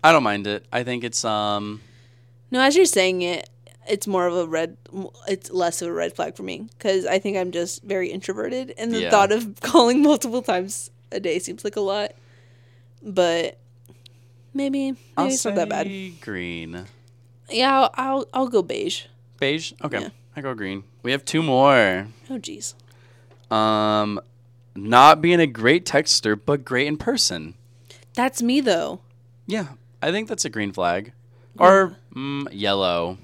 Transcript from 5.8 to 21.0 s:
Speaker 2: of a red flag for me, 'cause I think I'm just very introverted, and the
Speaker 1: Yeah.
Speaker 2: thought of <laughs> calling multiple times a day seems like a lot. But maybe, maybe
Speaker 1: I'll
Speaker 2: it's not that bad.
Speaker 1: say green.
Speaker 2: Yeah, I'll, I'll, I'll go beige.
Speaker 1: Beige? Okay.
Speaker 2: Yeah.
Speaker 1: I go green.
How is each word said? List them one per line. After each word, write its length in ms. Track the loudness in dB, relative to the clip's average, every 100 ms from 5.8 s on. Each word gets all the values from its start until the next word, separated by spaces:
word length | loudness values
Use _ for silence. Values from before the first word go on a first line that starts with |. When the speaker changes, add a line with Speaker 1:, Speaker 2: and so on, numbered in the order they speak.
Speaker 2:
of 60 | -8
a 40 |
red 220 | -6 -6
flag 220 | -6 -8 -8
for 80 |
me, 240 | -12 -12 -14 _
'cause 260 | -2 -2
I 140 | 0 -2
think 180 | -2 -4
I'm 140 | -4
just 320 | -6 -6 -8
very 280 | -6 -4 -4
introverted, 640 | -6 -8 -6 -6 -6 -10 -8
and 140 | -4
the 100 | -2
Speaker 1:
Yeah. 80 | 2
Speaker 2:
thought 220 | 4 4
of 280 | 0 -4 -10
<laughs> 0 |
calling 420 | 2 4 6 6
multiple 400 | 4 4 0 -4
times 480 | -2 -4 -4 -10 -12 _ _
a 80 | -8
day 200 | -4 -4
seems 240 | -6 -8
like 120 | -8 -4
a 40 |
lot. 320 | -4 -4 -6 -10 _ _ _ _ _ _ _ _
But 560 | -4 2 2 2 -4 -8 _ _ -20 -20 -20 _ _ _ _
maybe, 380 | -6 -4 -2 -4
maybe 60 | -6 -8 -4
Speaker 1:
I'll 100 | -2
Speaker 2:
it's 180 | -2
not 120 | -2 -2
that 120 | -2
bad. 180 | -2 -4
Speaker 1:
say 220 | -8 -12 -14
green. 640 | -10 -8 -6 -8 -10 -12 -14 _ _ _ _ _ _
Speaker 2:
Yeah, 300 | -2 2 2
I'll, 100 | 2
I'll, 320 | 0 -4 -4 -4
I'll 160 | -4 0
go 140 | 0
beige. 420 | -2 -6 -6 -8 -12 _ _ _
Speaker 1:
Beige? 320 | -2 -2 -6 -10
Okay. 180 | -8 -6
Speaker 2:
Yeah. 60 | -8 -14 _ -10
Speaker 1:
I 40 |
go 140 | -8
green. 300 | -6 -8 -8 -12 _